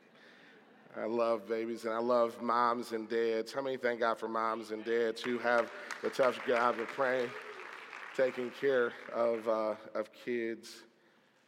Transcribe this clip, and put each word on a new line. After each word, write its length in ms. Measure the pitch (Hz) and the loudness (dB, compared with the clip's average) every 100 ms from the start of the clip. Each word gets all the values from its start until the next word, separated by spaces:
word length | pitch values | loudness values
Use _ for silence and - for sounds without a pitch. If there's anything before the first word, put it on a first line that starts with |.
| - - - - - - - - - - | -20 -20 -20 -20 -20 -20 -20 -20 -18 -8
I 80 | |
love 440 | 110 117 117 113 101 | -2 0 2 2 0
babies, 360 | 113 113 113 | -2 -2 -4
and 100 | 113 | -2
I 40 | 113 | 0
love 440 | 120 123 117 110 | 4 4 4 2
moms 480 | 120 117 120 120 113 | 0 4 4 2 -2
and 180 | 113 107 | -6 -2
dads. 440 | 117 117 110 113 | 0 2 0 -2
How 100 | 139 | -4
many 140 | 135 131 | -4 -2
thank 240 | 120 117 | -2 0
God 180 | 117 110 | 0 0
for 80 | 113 | -2
moms 460 | 113 113 113 104 | -2 0 -2 -4
and 120 | 107 | -6
dads 380 | 110 117 113 110 | 0 2 2 0
who 160 | 127 120 | -2 0
have 320 | 120 120 110 - - - | 2 4 2 -4 -10 -6
the 80 | 110 | -2
tough 340 | - 131 113 127 | 2 2 2 2
job 320 | 120 120 110 | 4 4 2
of 80 | 110 | -4
praying, 420 | - 131 127 120 120 - - - - - - - - | -2 0 2 -2 -6 -12 -14 -14 -14 -14 -14 -6 0
taking 340 | 131 127 123 - | 2 2 -6 0
care 320 | 139 131 117 - - | 2 4 2 -2 -6
of, 320 | 117 117 113 113 | 0 2 2 2
uh, 300 | 110 110 107 - | 2 2 -2 -6
of 180 | 110 107 | -6 -6
kids? 680 | - - 120 113 113 - - - _ _ _ _ _ | -8 -4 -2 -2 -4 -10 -18 -20 _ _ _ _ _